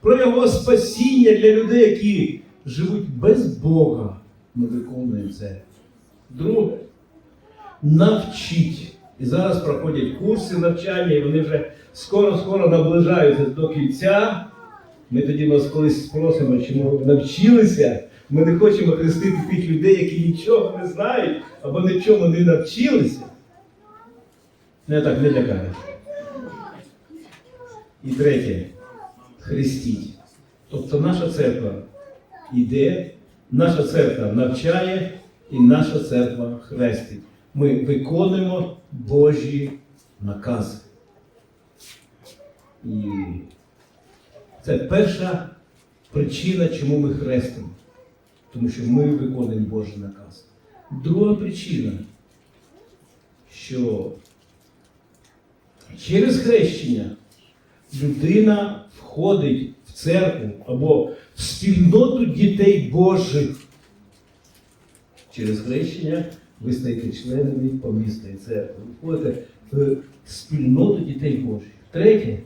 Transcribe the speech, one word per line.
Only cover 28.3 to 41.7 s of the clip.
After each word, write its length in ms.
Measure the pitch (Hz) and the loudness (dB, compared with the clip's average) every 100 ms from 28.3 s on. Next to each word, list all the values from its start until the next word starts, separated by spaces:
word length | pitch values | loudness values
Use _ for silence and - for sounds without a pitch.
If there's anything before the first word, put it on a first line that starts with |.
| - 92 87 - - - - - _ - _ | 2 -2 -6 -8 -16 -20 -20 -20 _ -20 _
хрестіть. 720 | - 143 190 131 120 98 - - _ _ _ _ _ | -8 -2 -2 -2 -6 -6 -8 -18 _ _ _ _ _
Тобто 300 | 143 123 147 | -12 -4 -2
наша 300 | 160 180 165 | 0 -2 -4
церква 440 | - 127 - 104 - - - - - _ - - | -2 -2 -2 -6 -8 -16 -20 -20 -20 _ -20 -6
йде, 580 | 123 117 139 135 180 - - _ _ _ | -2 0 0 0 -2 -8 -16 _ _ _
наша 320 | 135 170 151 | 2 2 2
церква 480 | 143 165 - - 104 | 0 2 2 0 -2
навчає, 800 | 110 127 127 165 180 185 190 - - - _ _ | 0 -2 -2 -2 0 -2 -4 -6 -12 -20 _ _
і 80 | 127 | 4
наша 400 | 120 143 - 151 | 6 6 2 -2
церква 600 | - 123 123 120 117 - | -2 -2 -2 -4 -8 -10
хрестить. 560 | - 123 120 107 - 104 - _ _ | -12 -2 -2 -2 -8 -18 -20 _ _
Ми 320 | 143 139 123 - | -2 0 0 0
виконуємо 920 | 131 135 170 190 190 185 180 - - _ | -2 0 0 2 0 -2 -4 -6 -10 _
Божі 800 | 131 107 143 147 147 135 143 135 - _ _ _ _ | -16 -2 4 4 2 -4 -6 -6 -12 _ _ _ _
накази. 560 | 101 98 123 117 95 - _ _ _ _ _ _ _ _ _ | -10 -8 -6 -6 -6 -12 _ _ _ _ _ _ _ _ _